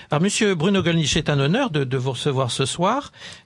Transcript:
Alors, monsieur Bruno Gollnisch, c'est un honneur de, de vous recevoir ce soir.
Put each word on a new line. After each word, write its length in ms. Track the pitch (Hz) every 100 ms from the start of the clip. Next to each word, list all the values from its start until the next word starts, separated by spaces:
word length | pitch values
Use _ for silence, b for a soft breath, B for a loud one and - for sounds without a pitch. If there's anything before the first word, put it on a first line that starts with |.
| B
Alors, 100 | 147
monsieur 320 | 196 - 208
Bruno 300 | 175 180 190
Gollnisch, 300 | 170 165 143
c'est 160 | 165 151
un 100 | 143
honneur 300 | 139 226 262
de, 160 | 151 131
de 120 | 131
vous 140 | 131
recevoir 400 | 123 151 131 123
ce 140 | - 131
soir. 480 | - 185 269 - B B B